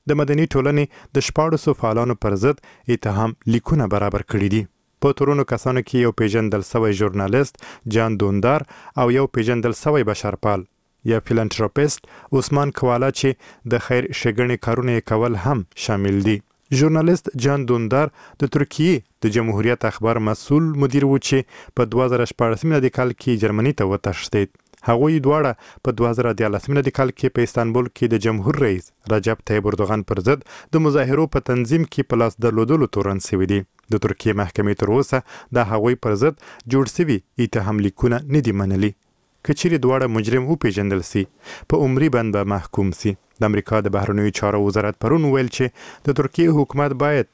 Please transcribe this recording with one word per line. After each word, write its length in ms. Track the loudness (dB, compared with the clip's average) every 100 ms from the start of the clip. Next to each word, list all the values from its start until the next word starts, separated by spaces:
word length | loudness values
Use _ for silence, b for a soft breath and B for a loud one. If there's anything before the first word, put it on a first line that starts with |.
| -4
د 60 |
مدني 320 | -2 0 0 0
ټولنې 400 | 0 0 0 -2 B B -2
د 40 |
شپاړسو 600 | -2 0 0 0 0 0
فعالانو 340 | 0 0 0 -2
پر 200 | -2 0
ضد 260 | 0 -2 B B B
اتهام 480 | -2 0 -2 -2 -4 -2
لیکونه 400 | -2 0 0 0
برابر 400 | 0 -2 -4 -4
کړي 180 | -2 0 0
دي. 80 | -4 _ _ -2
په 160 | 0 2
تورونو 240 | 0 0
کسانو 380 | 0 -2 -2 -2
کې 140 | -2 2
یو 160 | 2
پیژندل 500 | 2 0 0 0 -2
سوی 300 | -2 0 0
ژورنالیست 640 | 2 0 0 0 0 0 -6 B B -2
جان 320 | 0 0 0
دوندار 420 | 0 2 2 0 -2 B B -2
او 80 | 2
یو 140 | 2 0
پیژندل 440 | 0 0 0 -2
سوی 320 | -2 0 2
بشرپال 600 | 0 -2 -4 -2 -2 -2 -4 _ _ _ 0
یا 140 | 0 2
فیلانتروپیست 840 | 0 0 -2 -2 0 0 -2 B B B
عثمان 380 | -2 0 0 0
کوالا 380 | 0 0 2 0
چې 240 | 0 -2 -2 B B -4
د 60 | -2
خیر 260 | 0 -2 -2
ښېګڼې 500 | -4 -2 0 -2 -2
کارونه 360 | -2 -2 0 -2
یې 40 | 0
کول 260 | 0 0 -2
هم 300 | -2 -2 -4 -10
شامل 480 | -4 -2 0 2 2
دي. 120 | 0 -4 _ -4
ژورنالیست 580 | 2 2 4 2 0 -2 -2
جان 320 | 0 0 0
دوندار 400 | 0 2 0 0 B B B
د 40 | -2
ترکیې 480 | 0 -2 0 2 2 -2 -4
د 120 | 0 0
جمهوریت 480 | 0 0 0 0 -2
اخبار 300 | -2 -2 0
مسؤل 480 | 0 -2 0 2
مدیر 420 | 2 0 0 2 2
و 120 | 2
چې 260 | 2 -2 -2 B B -2
په 80 | 0
دوه 220 | 2 2
زره 180 | 0 -2
شپاړسم 420 | 0 0 0 0
میلادي 220 | 2 0
کال 220 | 0 -4
کې 300 | -2 -2 0
جرمني 320 | 0 2 0
ته 120 | 0 0
وتښتېد. 640 | 0 -2 -6 -4 -2 -2 _ _ -8
هغوی 360 | -2 2 2 2
دواړه 640 | 2 2 0 -4 -12 -8
په 80 | -6
دوه 220 | 0 0
زره 200 | 0 -2
دیارلسم 380 | 0 -2 -2 -2
میلادي 200 | 0 0
کال 180 | 0 -2
کې 180 | 0 -2
په 120 | 0
استانبول 460 | -2 0 0 0 -2
کې 180 | -2 0
د 80 | 0
جمهور 380 | 0 0 0 0
رئیس 300 | 0 -2 -6 _ -2
رجب 320 | -2 0 -4 -2
طیب 220 | -2 0
اردوغان 360 | -2 -2 -2
پر 160 | -2 -2
ضد 280 | 0 -2 -4 B B
د 40 | 0
مظاهرو 500 | 2 2 0 0 0
په 120 | -2
تنظیم 440 | -2 -2 0 0
کې 180 | -2 -4 -2
په 60 | 0
لاس 260 | 0 0
درلودلو 440 | -2 0 2 2 0
تورن 340 | 0 -2 -2
سوي 260 | -2 0 0
دي. 160 | 0 -2 _ -4
د 60 | -2
ترکیې 360 | -2 -2 -2 0
محکمې 340 | -2 -2 -2
تر 140 | 0 0
اوسه 340 | 0 0 -2 -4 B B -2
د 20 |
هغوی 380 | 0 0 0 0
پر 200 | -2 0
ضد 200 | 0 -2 B B -2
جوړ 120 | 0 0
سوي 320 | 0 0 0 _ -4
اتهام 400 | -2 0 -2 0
لیکونه 400 | -2 0 0 0 0
نه 120 | 0
دي 120 | 2
منلي. 400 | 0 0 0 -2 -4 _ _ _ _ -4
که 80 |
چیرې 240 | -2 0 2 2
دواړه 280 | 2 2 0
مجرم 340 | 0 0 0
وپیژندل 520 | 0 0 0 0 0
سي، 220 | -2 -2 -4 _ B B B
په 60 | 0
عمري 320 | 2 2 2
بند 240 | 2 0
به 100 | -2
محکوم 480 | 0 -2 -4 -2 -2
سي. 240 | -2 -4 -6 _ -2
د 20 |
امریکا 360 | 0 0 0 -2
د 80 | 0
بهرنیو 420 | -2 -2 0 0
چارو 360 | 0 -2 0 0
وزارت 340 | 0 -2 -2
پرون 240 | 0 2
وویل 240 | 2 0 0
چې 180 | -2 -4 B B B -2
د 120 | 0
ترکیې 400 | -2 2 2 4
حکومت 340 | 2 0 -2
باید 400 | 0 0 0 -2